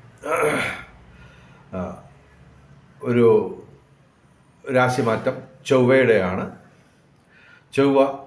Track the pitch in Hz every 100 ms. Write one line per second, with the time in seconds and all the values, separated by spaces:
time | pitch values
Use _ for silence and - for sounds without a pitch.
0 | - - 143 170 151 - - - - -
1 | - - - - - - - 92 87 -
2 | - - _ _ - - _ - _ _
3 | 123 120 117 107 92 - - - _ _
4 | _ _ _ _ _ _ - 127 123 127
5 | 117 110 131 - - - - 131 123 135
6 | 120 107 92 92 - - - _ _ _
7 | _ _ _ _ _ - _ - 139 139
8 | 185 180